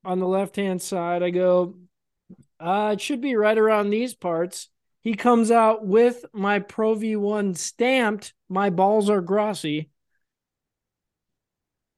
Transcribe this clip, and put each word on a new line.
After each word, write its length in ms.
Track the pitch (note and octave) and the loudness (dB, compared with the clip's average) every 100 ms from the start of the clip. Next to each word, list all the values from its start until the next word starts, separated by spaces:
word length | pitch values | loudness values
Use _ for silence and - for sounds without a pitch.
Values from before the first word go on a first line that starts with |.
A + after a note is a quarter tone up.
on 140 | F#3+ F#3 | -4 -2
the 80 | E3 | 0
left-hand 540 | F#3+ G3 - G3 F#3 | -2 -2 -4 -4 -4
side. 400 | - F#3+ E3+ F3 | -4 -6 -2 -2
I 80 | F3+ | 0
go, 460 | F3+ F#3 F3+ F3+ - - _ _ _ _ F#3 _ _ | 0 2 2 0 -6 -20 _ _ _ _ -20 _ _
"Uh, 300 | E3 G3 G#3+ | -4 -2 0
it 60 | G#3 | -2
should 200 | - C#4 | -4 -6
be 160 | C#4 A#3+ | -2 0
right 200 | G#3+ A3 | 2 4
around 320 | A3 G#3+ G3+ | 4 2 2
these 240 | G#3 B3 | -2 -2
parts." 540 | - F3+ E3 F3 - - _ _ _ | -6 -4 -2 -4 -6 -18 _ _ _
He 120 | A3 | -6
comes 360 | G#3 B3 A#3+ A3+ | -2 2 4 4
out 340 | A#3 A3 A3 | 4 4 0
with 400 | G#3+ G#3 A#3+ A#3+ - | 2 4 4 2 -12
my 260 | G#3+ G3 G#3 | -6 -2 -2
Pro 340 | G3+ - A3 | -4 -4 -2
V 220 | A3 A3 G#3+ | 0 -2 -2
one 380 | G3+ G#3+ G3+ | -2 -2 -4
stamped, 800 | F3 - - A#3+ C4 A3+ G#3 - _ _ | -4 -10 -2 0 2 0 -2 -10 _ _
"My 220 | F#3 G3+ | -2 0
balls 400 | F3 F#3+ G#3+ G3+ | 2 2 2 2
are 100 | G#3 | 0
Grossi." 680 | F3 G3+ G#3+ F#3+ D#3 D3+ D#3 _ _ _ _ _ _ _ _ _ _ _ _ _ _ _ _ _ _ _ _ | 0 -2 -2 -4 -6 -6 -8 _ _ _ _ _ _ _ _ _ _ _ _ _ _ _ _ _ _ _ _